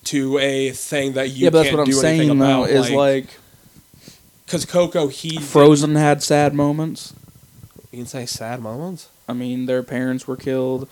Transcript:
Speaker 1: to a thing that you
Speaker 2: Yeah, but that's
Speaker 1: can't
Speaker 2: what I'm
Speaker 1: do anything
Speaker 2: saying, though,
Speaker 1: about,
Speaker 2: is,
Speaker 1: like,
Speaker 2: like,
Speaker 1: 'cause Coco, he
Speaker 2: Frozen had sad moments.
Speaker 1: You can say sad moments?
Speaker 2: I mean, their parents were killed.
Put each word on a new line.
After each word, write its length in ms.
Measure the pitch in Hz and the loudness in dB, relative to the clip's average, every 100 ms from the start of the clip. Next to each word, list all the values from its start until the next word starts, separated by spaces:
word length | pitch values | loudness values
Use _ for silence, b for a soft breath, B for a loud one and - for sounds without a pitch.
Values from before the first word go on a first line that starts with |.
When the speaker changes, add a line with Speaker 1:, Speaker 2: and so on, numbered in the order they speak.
| - | -6
Speaker 1:
to 340 | 147 135 139 | -4 0 0
a 320 | 139 135 135 | 0 0 -4
thing 420 | 123 - 151 139 | -6 -6 -4 -2
that 160 | 131 135 | -4 -4
you 160 | 131 165 | 2 4
Speaker 2:
Yeah, 40 | |
but 80 | 160 | 4
that's 120 | 147 | 4
Speaker 1:
can't 80 | 156 | 2
Speaker 2:
what 80 | 139 | 2
I'm 40 | |
Speaker 1:
do 80 | 135 | 2
anything 280 | 160 160 151 | 2 2 2
Speaker 2:
saying, 120 | 139 | 4
though, 240 | 135 131 | 4 2
Speaker 1:
about, 60 | 127 | 2
Speaker 2:
is, 200 | 139 131 | 2 2
Speaker 1:
like, 40 | 139 | 2
Speaker 2:
like, 320 | 139 135 127 - _ _ _ - _ - B B _ _ - | 2 0 -4 -20 _ _ _ -20 _ -20 B B _ _ -10
Speaker 1:
'cause 180 | 175 - | -8 -2
Coco, 420 | 180 175 175 143 | 0 0 0 -4
he 300 | - 165 160 | -4 -10 -10
Speaker 2:
Frozen 560 | 143 147 143 147 151 151 | 0 8 8 8 4 2
had 280 | 151 147 | 2 0
sad 300 | - 147 147 | 0 0 2
moments. 600 | 143 143 147 160 - - - - - - - - - - | 0 -2 -2 -6 -10 -16 -20 -20 -20 -20 -20 -20 -20 -20
Speaker 1:
You 80 | 120 | -16
can 80 | 120 | -12
say 180 | 139 117 | -12 -10
sad 360 | - 113 123 | -10 -10 -10
moments? 480 | 110 117 175 175 - _ - | -10 -10 -10 -12 -18 _ -10
Speaker 2:
I 60 | |
mean, 320 | 123 123 123 127 | -8 -6 -6 -2
their 160 | 127 | -4
parents 460 | 123 123 127 127 - | -2 -6 -4 -6 -8
were 80 | 131 | -8
killed. 500 | - 131 131 131 135 | -4 -2 -2 -4 -8